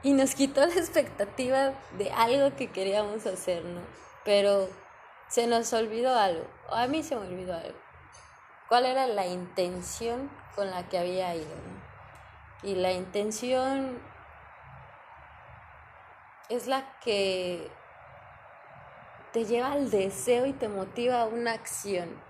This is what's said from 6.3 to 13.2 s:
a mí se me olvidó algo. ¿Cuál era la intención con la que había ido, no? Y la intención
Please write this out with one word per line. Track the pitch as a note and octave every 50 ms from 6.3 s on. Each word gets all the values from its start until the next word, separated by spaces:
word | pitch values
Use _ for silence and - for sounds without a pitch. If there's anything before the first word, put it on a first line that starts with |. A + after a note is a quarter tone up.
| E3+ D#3+ - - - - - -
a | - A3+ B3
mí | B3+ D4 D#4+ D4+
se | - -
me | A3 G3
olvidó | F3+ F3+ F#3 F#3 F3+ F3
algo. | E3 - - - - - - - - - - - - - - - - - - - - -
¿Cuál | - A3+ B3 B3+
era | B3+ B3+ C4+ C4
la | B3+ G#3+ G3+ F#3
intención | F3+ F3+ F3+ F3+ F3+ - - F3+ F3 F3+ F3+ F3+ - - - A3+ A#3 A#3 B3+ C#4 C#4 - - - - -
con | - G3+ F#3+
la | F#3 F3+ F3+ -
que | -
había | F3+ F3 F3+ F#3 F#3 F#3 F3 E3+
ido, | E3 D3+
no? | D3+ E3 E3 - F3 F#3 G3 - - - - - - - - - - - - - - - - -
Y | G3 G3
la | F#3 F3+ F#3 F#3
intención | F3+ F3+ F3+ - G#3